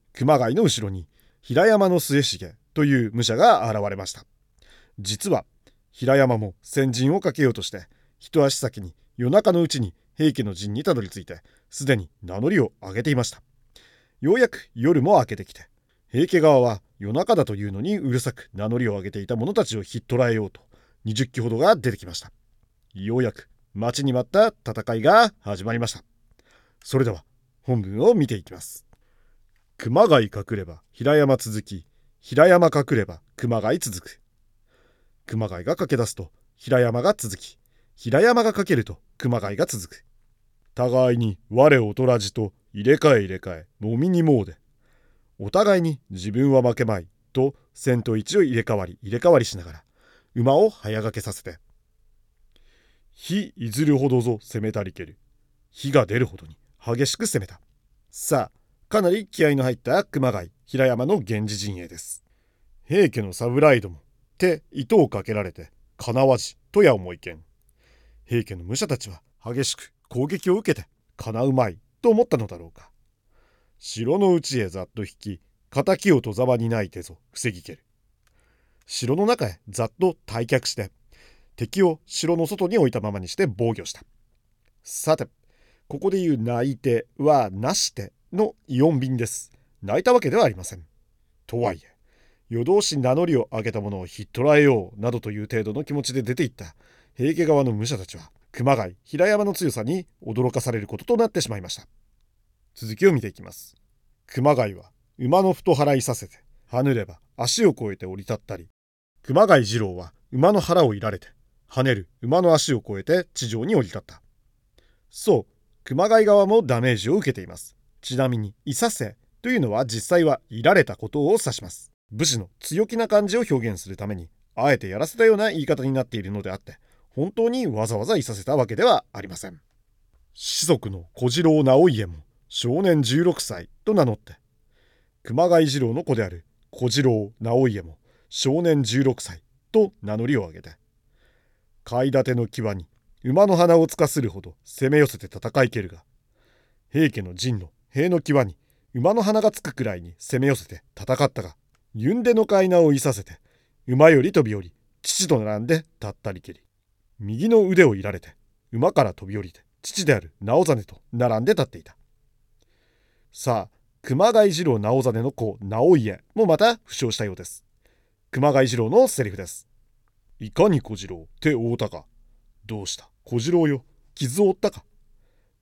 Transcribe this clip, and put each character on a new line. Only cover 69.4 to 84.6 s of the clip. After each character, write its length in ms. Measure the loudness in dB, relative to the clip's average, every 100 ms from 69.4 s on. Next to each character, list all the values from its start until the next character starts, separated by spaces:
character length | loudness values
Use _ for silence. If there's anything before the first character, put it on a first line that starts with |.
激 220 | -10 -4 -4
し 100 | -6
く 180 | -14 _ _
攻 160 | -6 -4
撃 240 | -4 -2
を 80 | -2
受 160 | -2 -8
け 60 |
て、 60 | -10 _ _ _
か 160 | -10
な 100 | -4
う 100 | -2
ま 180 | 0 0
い 80 | -4 _ _
と 80 | 0
思 140 | 2 2
っ 20 |
た 100 | -2
の 100 | -4
だ 120 | -12
ろ 80 | -18
う 60 |
か。 180 | -20 _ _ _ _ _ _ _ _ _ _
城 400 | -16 -8 -2 2
の 160 | 4 2
内 260 | 0 -4
へ 80 | -4
ざ 140 | -6
っ 60 | -12 -10
と 80 |
引 100 | -12 -12
き、 220 | -14 -14 _ _ _
敵 420 | -4 -2 0 4
を 80 | 2
戸 140 | 2 -4
ざ 100 | 0
ま 140 | 0
に 100 | 0
な 140 | -2
い 80 | -4
て 100 | -8
ぞ 180 | -18 -20 _
防 180 | -8 -8
ぎ 120 | -8
け 140 | -16 -20
る。 80 | _ _ _ _ _ _ _ _ _ _ _
城 300 | -8 -4 -2
の 80 | 0
中 220 | 0 -2
へ 140 | -8 -14
ざ 180 | -6 -6
っ 60 | -2
と 180 | -2 -2 -10
退 200 | -8 -2
却 200 | -2 -2
し 80 | -8
て、 160 | -12 _ _ _ _ _ _ -10
敵 260 | -8 2
を 180 | 2 0 _
城 320 | -6 -2 -2
の 100 | -2
外 220 | -4 -2
に 80 | 2
置 120 | 0
い 20 |
た 100 | 0
ま 120 | -6
ま 60 | -8
に 100 | -10
し 60 | -4
て 120 | -4
防 260 | -2 -4 -4
御 100 | -10
し 80 | -16
た。 80 | -20 _ _ _ _ _